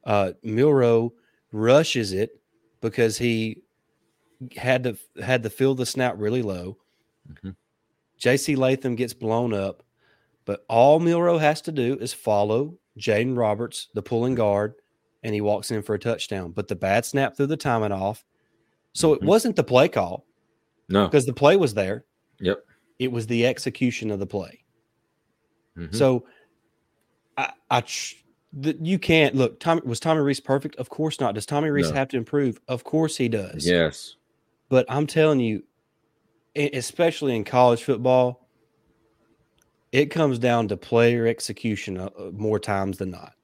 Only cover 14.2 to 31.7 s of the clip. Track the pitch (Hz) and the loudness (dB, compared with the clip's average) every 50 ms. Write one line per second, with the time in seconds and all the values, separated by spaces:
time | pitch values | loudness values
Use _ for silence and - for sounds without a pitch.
14.2 | 120 127 131 117 110 104 101 101 104 107 113 _ _ _ _ _ _ _ _ _ | 0 0 0 0 0 2 2 0 -2 -4 -6 _ _ _ _ _ _ _ _ _
15.2 | - 113 107 104 104 104 104 98 101 - 117 107 98 - 107 98 - 117 113 - | -8 -6 -4 -2 0 0 0 -2 -2 -6 -6 -6 -2 -4 -4 -4 -2 -4 -4 -4
16.2 | - - 104 95 90 85 87 104 98 - 101 87 98 95 98 117 120 - - 139 | -6 -8 -8 -8 -8 -8 -8 -8 -6 -6 -6 -4 0 2 2 2 0 0 -2 -2
17.2 | 135 120 - - 143 139 - - - 139 120 113 107 101 98 95 95 101 110 - | -2 -2 -2 -4 -2 -2 -2 -4 -2 -2 0 0 0 -2 -2 -2 -2 -4 -4 -6
18.2 | _ _ _ _ _ _ _ _ _ _ _ _ _ _ _ - - 156 151 - | _ _ _ _ _ _ _ _ _ _ _ _ _ _ _ 0 2 2 2 4
19.2 | - 151 196 220 - 240 196 - 127 - 127 123 147 180 - 117 92 85 - - | 4 4 4 4 2 0 -2 -2 0 4 4 4 4 4 2 -2 -2 -2 -6 -12
20.2 | _ _ _ _ _ _ _ _ _ _ _ _ _ - 92 101 107 135 151 143 | _ _ _ _ _ _ _ _ _ _ _ _ _ 0 2 2 4 4 4 2
21.2 | 123 135 120 - 143 147 185 196 170 123 101 104 95 92 107 120 _ _ _ _ | 2 2 0 4 6 6 6 6 2 0 0 -2 -4 -4 -4 -8 _ _ _ _
22.2 | _ _ _ _ 92 90 98 - - _ _ _ _ _ _ _ 127 131 123 117 | _ _ _ _ -2 -2 -2 -2 -6 _ _ _ _ _ _ _ -4 -4 -4 -4
23.2 | 110 110 120 117 117 131 123 - - 135 123 - 131 123 117 - 110 107 104 95 | -4 -2 0 2 2 2 0 -2 -6 -8 -2 0 -2 -2 -2 -2 -6 -6 -4 -6
24.2 | 98 95 - 101 87 - - _ _ _ _ _ _ _ _ _ _ _ _ _ | -6 -6 -6 -8 -8 -8 -16 _ _ _ _ _ _ _ _ _ _ _ _ _
25.2 | _ _ _ _ _ _ _ _ _ _ _ 85 85 78 98 113 120 131 127 120 | _ _ _ _ _ _ _ _ _ _ _ -14 -12 -8 0 2 2 2 2 0
26.2 | - _ _ _ _ _ _ _ _ _ _ _ _ _ _ _ _ _ _ _ | -4 _ _ _ _ _ _ _ _ _ _ _ _ _ _ _ _ _ _ _
27.2 | _ _ _ - - - - _ _ _ 127 123 - - - - - - - _ | _ _ _ -8 -8 -8 -10 _ _ _ -2 -2 0 -4 -12 -10 -10 -12 -14 _
28.2 | _ _ _ _ _ _ - 139 135 156 151 - 160 170 196 180 - - 165 160 | _ _ _ _ _ _ -14 -6 -4 -4 -4 -4 -4 -2 -2 -2 2 4 4 6
29.2 | 151 135 - 135 127 117 - _ - 170 165 165 - 127 117 - - 165 160 160 | 6 4 4 2 0 0 -2 _ 0 0 0 0 0 -4 -6 -4 0 0 0 2
30.2 | 143 143 139 - _ - 135 139 139 151 - - 123 - - - 156 156 151 - | 2 0 -2 -4 _ -2 -2 -2 -2 -6 -10 -10 -10 -10 -6 -4 -4 -4 -2 -2
31.2 | 135 113 104 107 - - 147 143 156 156 | -2 -2 -2 -4 -6 -4 -2 -2 0 0